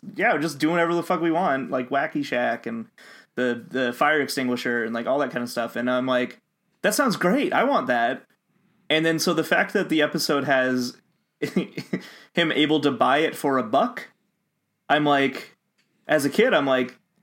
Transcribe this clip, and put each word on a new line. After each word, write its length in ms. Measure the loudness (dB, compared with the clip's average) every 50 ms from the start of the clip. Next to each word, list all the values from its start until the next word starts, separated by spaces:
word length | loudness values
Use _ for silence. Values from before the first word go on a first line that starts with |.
| -16 -14 -6
yeah, 220 | -2 0 0 0
just 220 | 0 -2 -4 -4 -2
doing 140 | 0 0 2
whatever 200 | 2 2 2 0
the 80 | -2
fuck 200 | 0 -2 -2 0
we 80 | 0 0
want, 400 | 0 0 0 0 0 -2 -4 -4
like 180 | -4 -4 -4 -2
Wacky 340 | -2 -2 -2 -2 -4 -4
Shack 440 | -4 -2 -2 -2 0 -2 -2 -4 -6
and 200 | -8 -8 -10 -12 -14 _ -20 -20 -20 -20 -20 -20 _ -4
the, 300 | -2 -2 -2 -2 -4 -8
the 280 | -6 -4 -2 -2 -2 0
fire 260 | 2 2 2 4 2
extinguisher 640 | 0 0 -2 -4 -2 -2 -2 -2 -2 -2 -2 -2 -2
and, 80 | -2 -4
like, 120 | -4 -2
all 120 | -2 0 0
that 100 | 0 -2
kind 120 | -4 -6
of 60 | -6 -6
stuff. 260 | -4 -6 -6 -4 -4
And 160 | -4 -2 -2
I'm 160 | 0 0 0
like, 320 | 0 0 0 0 -2 -6 -16 _ _ _ _ _ _ _ _
"That 120 | -2 0 2
sounds 220 | 2 0 0 0
great. 380 | 2 2 2 2 2 0 0 2
I 100 | 2 2
want 220 | 2 2 0 0
that." 380 | 0 0 0 2 0 -2 -4 -10 _ _ _ _ _ _ _ _ _ _ _ _ -2
And 160 | 0 2 2
then, 120 | 2 0 0
so 140 | 0 0
the 100 | 0 0
fact 300 | 0 2 2 2 2 0
that 160 | 0 -2 0 0
the 140 | 2 2
episode 420 | 2 0 0 -2 -2 0 0 0 2
has 540 | 2 2 2 2 2 0 -2 -2 -4 -8 -14 _ _ _ _
<laughs> 220 | _ _ _ -8
him 1120 | -6 -2 -2 -2 -4 -4 -8 -12 -10 -8 -8 -8 -8 -12 -20 -20 -18 _ -2 0 0 2
able 280 | 2 2 2 2 2 2
to 100 | 2 0
buy 280 | 2 2 2 2 4 2
it 160 | 2 0 -2
for 220 | -2 -2 -2 0
a 60 | 0
buck, 460 | -2 0 2 2 2 0 -2 -10 -16 -16 _ _ _ _ _ _ _ _ _ _ _ _ _ _ _ 0
I'm 160 | 0 2 4
like, 500 | 2 4 4 2 0 -2 -6 -14 -18 _ _ _ _ _ _ _ _ _ _ _
as 200 | 0 2 2 2
a 40 | 2
kid, 220 | 2 2 2 4
I'm 140 | 4 2 2
like, 320 | 2 2 2 0 -2 -6 _ _ _ _ _